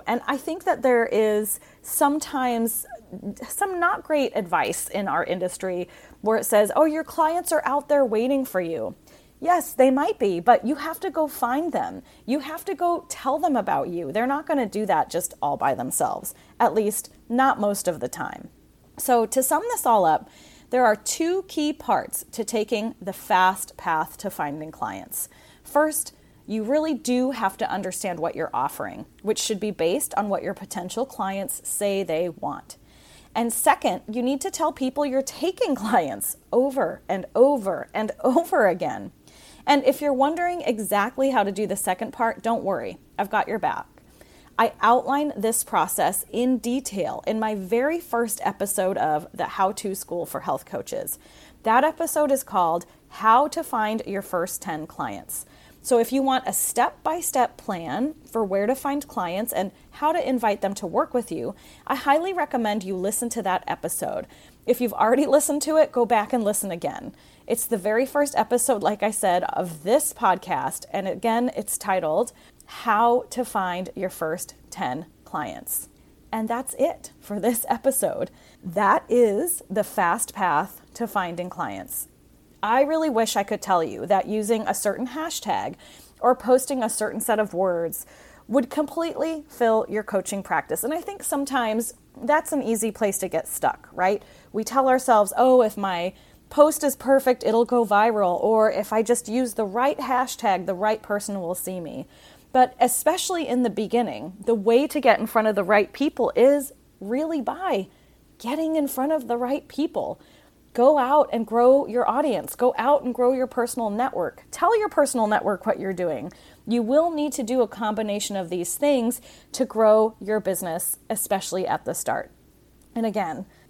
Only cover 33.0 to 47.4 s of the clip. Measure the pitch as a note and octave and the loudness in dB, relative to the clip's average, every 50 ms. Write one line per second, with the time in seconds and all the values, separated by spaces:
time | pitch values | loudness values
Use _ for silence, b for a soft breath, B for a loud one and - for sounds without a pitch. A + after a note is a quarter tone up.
33 | B B B B B B B - A#3+ A#3 A3+ - - D#4+ F4 - - D4 - F#3 | B B B B B B B -2 -2 -2 -2 0 4 4 4 4 2 -2 -2 -2
34 | - - G#3+ B3 A#3+ B3+ C#4 C#4+ - F#4+ - - E4 D#4 - - C4+ B3+ B3+ C#4+ | -6 -8 -6 -4 -2 -2 -2 -2 -4 -6 -4 -2 -2 -2 -2 -2 -4 -4 -2 -2
35 | D4 C#4+ B3+ C4+ C4+ - - - C4+ F4 F#4+ - B4+ F#4+ C#4 A3 G3 A3 A3 G3 | -2 0 0 -2 -2 -2 -6 -4 -4 -4 -2 -2 0 0 0 -2 -2 2 2 2
36 | E3 C#3 G#2+ G2+ - - - - _ _ - A#3 B3+ C#4 B3+ C4+ G#3 D#3 - - | 2 0 -4 -6 -6 -8 -8 -10 _ _ 2 2 2 2 2 0 -2 -2 -2 -6
37 | - - F3+ F#3+ F3+ - - G#3 B3 C#4 D4 C4 G3 F#3+ F3 - - - - - | -6 -4 -4 -4 -4 -4 4 6 6 6 6 2 0 -2 -4 -4 -6 -6 -4 -4
38 | A3 G#3+ - - - B3+ B3+ D#4+ E4+ - - D#4 A3+ F#3+ E3 F3 F3 D3 B2 G2+ | -4 -4 -4 0 0 2 4 4 2 2 2 4 4 4 4 2 -2 -4 -4 -6
39 | G2+ - - _ B B B B B B B B B - C#4+ C#4+ C#4 C4 - - | -8 -12 -14 _ B B B B B B B B B 2 2 4 4 4 2 2
40 | D4 D4 C#4 B3+ C4+ D4 E4 E4+ F4 F4 F4 F4 D4+ - B3 G#3 G#3+ - G#3 G3+ | 0 0 2 2 2 2 2 0 -2 -2 -2 -2 -2 -4 -2 -2 -2 -2 0 0
41 | G3+ A#3+ - - C4+ C4+ B3+ A#3+ G3+ G3 G3 F#3 G#3+ F3+ G3+ G3 - F#3+ F#3 - | 0 0 0 0 0 2 2 2 2 0 0 -4 -4 -4 -4 -4 -2 -2 -2 -2
42 | - - - - A#3+ A3+ G#3+ - - A3+ A#3 A3+ - F#3 G3 C#3+ A2+ G2 F2 - | -4 -10 -4 -2 -2 -2 -2 -2 -4 -2 -2 -2 -2 -2 -4 -4 -4 -8 -10 -12
43 | - _ _ - G3+ F#3+ - G#3 - - G#3 A3 - D3 G2+ - - - _ - | -18 _ _ -6 -6 -2 0 -2 0 0 -4 -2 -2 -2 -2 -4 -8 -12 _ -20
44 | _ B B B B B B B B B B - A#3 A3+ - - - G#3+ A#3+ B3+ | _ B B B B B B B B B B 0 0 0 0 2 4 4 4 4
45 | - - C4+ C#4+ D4+ D4 - - G3 A3 A3+ - - - - F#3 D#3+ F3 - - | 4 0 0 0 0 -2 -4 -2 -2 0 0 0 -4 0 0 0 0 2 0 0
46 | E3 D#3 F#3 - - - - A3 A#3+ B3+ C4 A#3+ - A#3+ A#3+ C4+ C4+ - - G3+ | 0 0 0 -2 -8 -6 -4 0 2 2 2 0 0 -2 -4 -2 -4 -4 -4 -4
47 | E3 - - - - - A3 A3 | -4 -4 -4 -6 -4 -4 -4 -2